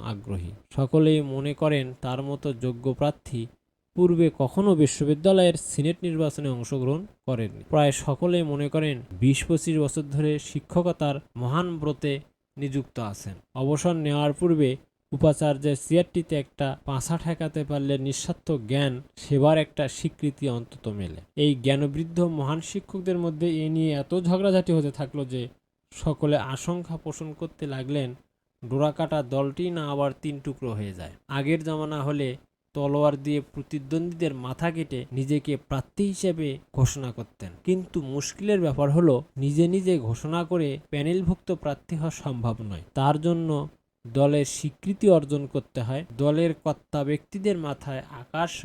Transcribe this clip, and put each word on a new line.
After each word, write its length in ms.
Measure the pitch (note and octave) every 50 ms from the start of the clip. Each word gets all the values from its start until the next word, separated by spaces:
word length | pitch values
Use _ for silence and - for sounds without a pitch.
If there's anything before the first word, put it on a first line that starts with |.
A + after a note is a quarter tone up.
| A2+ A2+
আগ্রহী। 400 | A2 G2+ G2+ - G2+ F#2+ F2 E2+ - - _ _ -
সকলেই 440 | - C3+ B2+ - D#3 D#3 D#3 D#3 D#3 D3 C#3 C3
মনে 200 | C3+ C3+ D3 D3 -
করেন 240 | D#3+ D#3 D3+ C#3+ C3 B2+ B2+ -
তার 180 | - C3 B2+ B2+ C#3
মতো 240 | C#3 C#3 C3+ - D3+ C3 A#2 B2
যোগ্য 220 | B2+ B2 A#2+ B2 C3+ B2+
প্রার্থী 480 | - D3 D3 D3+ - _ - - A#2 A2+ B2 - _ _ _ _ _ _ _ _
পূর্বে 320 | F3 F3+ F3 F3 E3 E3+ D#3+ - -
কখনো 340 | C#3 B2+ - G3 G3 G#3 F#3
বিশ্ববিদ্যালয়ের 800 | D#3 D3+ C3 - - D#3 C#3+ D3+ D3 D#3 F#3+ F#3+ F#3+ F3+ F3 E3 D#3 - -
সিনেট 260 | - - C#3+ D#3 E3+ - - F3
নির্বাচনে 420 | E3 D#3 D#3+ D3+ - - D3 C#3
অংশগ্রহণ 520 | C3 A#2+ A#2+ - C#3+ C3+ B2+ B2+ C#3 D#3+ F#3+ G#3 - _ _
করেননি। 360 | - B2+ A2+ A2+ G#2 - G#2 - -
প্রায় 240 | - D#3 D3 C#3+ C3+ - -
সকলেই 400 | - C#3 - - F3 F3 F3 E3 D3+
মনে 160 | C#3+ C#3+ D3 C#3+
করেন 260 | - D#3 D#3 D3+ C#3 A#2+ A#2+ - F#2 F2+
বিশ 200 | A#2 C3 C#3 C3 -
পঁচিশ 300 | - E3+ D#3 - F3 D#3+ D#3 D3+
বছর 200 | C#3 - D#3+ D3+ C#3+ C#3
ধরে 160 | C#3+ D3+ D3+ D3+ D3 - -
শিক্ষকতার 680 | - D3+ - _ - F3 E3+ F3 E3 - D#3 D3 C#3 C#3 - _ _ A#2+
মহান 300 | A#2+ B2 C3+ E3 F3+ F3+ E3+ D#3+
ব্রতে 340 | D3 D3+ C#3+ C3 - D3 C#3 C#3 C#3+ _ _ _ _ _ _ -
নিযুক্ত 400 | C#3 C#3+ C3 C#3+ C3 - _ - A#2 G#2
আছেন। 240 | G2+ - - G#2 F#2+ - - _ _
অবসর 400 | B2+ C3+ C#3 D3+ C#3+ - F3+ F3 E3 D#3
নেওয়ার 280 | D3 C#3+ D3 D3 D3 C#3+
পূর্বে 360 | - F3+ F3 E3 D#3 D3 C3 C3 C3 - _ _ _ _ _
উপাচার্যের 680 | - C#3 - D#3 C#3+ - D#3+ D3+ C#3+ C3+ C#3 D3+ C#3+ C3+ -
চেয়ারটিতে 480 | - D#3 E3+ F3 - _ F3 E3 - E3 D3 C3+
একটা 240 | - _ - C#3+ C3+ C3 - _
পাছা 300 | - C#3 C3 A#2+ - E3+ E3
ঠেকাতে 440 | - D#3+ E3 - E3 D#3+ - D#3 D3
পারলে 320 | C#3 D3 C#3+ C#3 C#3 C#3 C3+ C3+
নিঃস্বার্থ 420 | C#3 C3+ - - - E3+ - _ - D#3+ C3+ A2+ G#2+
জ্ঞান 260 | C3 C#3 C#3+ C#3 B2+ B2+ C#3+ - _ - -
সেবার 340 | - C#3+ C#3 C3+ D3 D#3+ D#3
একটা 260 | D3+ - - - D3+ C3 - -
স্বীকৃতি 480 | - E3 - - - D3 C3+ - C#3 C#3
অন্তত 360 | A#2+ A#2+ A#2 - - - - A2+ G#2 G2+
মেলে। 200 | G2 E2 D#2+ D#2 - _ _ - D3
এই 80 | D3 C#3+ B2+ A#2
জ্ঞানবৃদ্ধ 560 | C3 C#3 C#3 D3 C#3+ C#3 D3+ E3 E3 E3+ F3 F3 E3+ D#3+ D3+
মহান 220 | C#3 C3+ D#3 E3
শিক্ষকদের 560 | D#3+ - - G3 F#3+ - - G3 F3+ F#3+ F3+ F3 F3
মধ্যে 240 | E3+ D#3 D3+ E3 F3 E3 D#3 D#3
এ 20 | D#3
নিয়ে 220 | D#3+ D#3+ D#3+ D#3+ D3 C#3+
এত 100 | C3+ - E3+ F#3 F3+ E3+
ঝগড়াঝাটি 440 | F3+ F#3 G3 G3+ F#3 F#3 F3+ F3+ E3+ D#3+
হতে 140 | D3 C#3+
থাকলো 300 | C3+ - D3+ C3 - C#3+ C#3
যে 160 | B2+ B2+ B2+ A#2+ A2+ - _ _ _ _ _ _ _
সকলে 440 | - - - D#3+ D3+ - - D3 D3 C#3 G2+ - C3+
আশঙ্কা 420 | C3 - - E3+ F3+ F3 - E3+ D#3+
পোষণ 320 | - D#3+ D3 - E3 D#3 D3+
করতে 300 | - E3+ D#3+ - _ D#3+ C#3+ C#3
লাগলেন 360 | C3+ C3 C3 C#3+ D3 C3+ B2 B2 C3 _ _ _ _ _ _ _ _ -
ডোরাকাটা 560 | A#2+ B2 C#3 D3 D3+ D3 - E3 D3+ D#3+ D3+ C#3+ B2 C3+
দলটি 320 | C3+ C#3 C#3 C#3 C#3 F3 F3+
না 120 | F3 E3 D3+ C#3+ C#3+
আবার 180 | C#3 C#3+ C#3 C3 -
তিন 140 | - D#3 C#3+ C#3 C3+
টুকরো 260 | D3 C3 - - B2 A2+ G#2+
হয়ে 160 | G#2 G2+ F#2
যায়। 200 | F2+ F2 D#2+ F2+ - _ _ C#3 C#3
আগের 220 | C#3 C#3+ D#3+ E3 D#3
জামানা 360 | D#3+ D#3 D#3 D#3 D3+ D#3 D3+ C3+ C#3+
হলে 200 | D3 D3 C#3 C3 B2 C3+ _ _ _ _ _ _ _
তলোয়ার 400 | D3 C#3+ C#3+ C#3 D3 D3 D3 C#3+ C#3 C#3
দিয়ে 160 | D3 D3 D3 C#3 -
প্রতিদ্বন্দ্বীদের 840 | - D3 C#3 - - D3 C3+ C3+ D3+ E3 E3+ F3 E3+ E3 E3+ D#3 C3+
মাথা 340 | C3 B2 B2 C3 - E3 E3+
কেটে 280 | D#3+ E3 D#3+ - D3 B2 B2+ -
নিজেকে 420 | B2+ C3 C3+ C3+ D3+ D3 - - C#3+ C#3 - _
প্রার্থী 360 | C#3+ C3+ - - _ - G3+ G3+
হিসেবে 360 | F#3+ - - F#3 E3+ E3 D#3 C#3+ C3+ D3 - _ -
ঘোষণা 340 | - C3 - - C#3+ C3+ B2
করতেন, 400 | A2+ - A2+ - _ _ - F2+ F2 F#2 _
কিন্তু 320 | - F#3 F#3 F#3 F3+ - F3+ D3 C3 C3+
মুশকিলের 460 | C#3+ C#3+ - - - G3 G#3 G#3 G3
ব্যাপার 260 | F3 D#3 C3 C3 C#3+ C#3
হলো 240 | C#3+ E3 F3 D#3+ C3 B2 C#3+ - _ C3+
নিজে 280 | C3+ C#3 C#3+ D3+ E3+ E3+
নিজে 260 | F3+ G3 F#3 F#3 F#3 D#3
ঘোষণা 420 | A#2 A2 A#2 - - D3+ D#3+ E3+ E3+
করে 260 | D#3+ F3+ F3 D#3+ C#3+ C3+ C#3+ - _
প্যানেলভুক্ত 600 | - C#3+ C#3+ D#3 F3 F#3 F#3 E3 F#3 - _ - F#3 E3 -
প্রার্থী 320 | D3 C#3+ - _ _ F3
হওয়া 240 | D#3 D#3 E3 - - -
সম্ভব 320 | D3 C3 B2 A2+ A#2+ A2+ A#2 A2+ G#2
নয়। 140 | G2 D#2+ F2+ - _
তার 240 | C#3+ C3+ C#3+ D3 D3+
জন্য 300 | D#3 E3+ F3 E3 E3 D#3+ D#3 C#3+ D3 D3+ - _ _ _ _ _ _
দলের 420 | A#2 A2+ C3+ C#3 C#3+ D3 D3 C#3+ - - -
স্বীকৃতি 500 | - D3+ - _ - F#3 G3 - - G3+
অর্জন 320 | F3+ D#3+ D3 C3+ C#3+ C#3+ C#3+ C3
করতে 320 | - C#3+ - - _ C3
হয়। 220 | A#2+ A2 C3 C#3+ E3+ - A2+ A#2
দলের 340 | C#3 D3 D3+ D#3 E3+ E3 D#3+ D#3+ _
কর্তা 360 | D#3 D3 - _ _ - D3+ C#3
ব্যক্তিদের 540 | C#3 D3+ D3+ - _ - G3+ F#3+ G#3 G3+ F3
মাথায় 440 | D#3+ D3 C#3 - - C#3+ C3+ C3 - - - A#2+
আকাশ 300 | B2 - - D#3 E3+ E3+ - - -